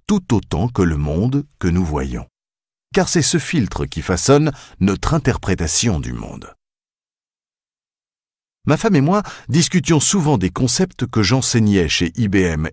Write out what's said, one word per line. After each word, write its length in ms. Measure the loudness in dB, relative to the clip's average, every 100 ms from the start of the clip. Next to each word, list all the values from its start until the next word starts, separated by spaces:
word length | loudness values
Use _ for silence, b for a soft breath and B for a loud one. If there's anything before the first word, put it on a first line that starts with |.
| -2
tout 300 | -2 0 -2
autant 320 | -2 -2 -2
que 160 | 0
le 140 | 0 0
monde 460 | -2 -2 0 -2 -6 -6
que 100 | -2
nous 160 | 0
voyons. 440 | 0 -4 -6 -8 -12 _ _ _ _ _ _
Car 160 | -2 0
c'est 140 | 0
ce 160 | 0 -2
filtre 460 | -2 -2 -2 -4 -6
qui 180 | -6
façonne 480 | -4 0 4 4 4 -4 B B
notre 360 | 0 0 0 0
interprétation 840 | 0 -2 -2 -2 -2 -2 0 -2
du 140 | -4
monde. 400 | -8 -10 -14 -18 -20 _ _ _ _ _ _ _ _ _ _ _ _ _ _ _ _ _ _ _ _ -2
Ma 120 | 0
femme 180 | 2 2
et 60 |
moi 220 | 2 0 -2 B B
discutions 500 | 2 2 2 2 2
souvent 380 | 2 0 2 2
des 120 | 0
concepts 560 | 0 0 0 -2 -4 -4
que 160 | 0
j'enseignais 680 | 2 2 2 2 4 4 2
chez 240 | 0 -2 -2
I 140 | 0
B 60 | 2
M 340 | 2 0 -4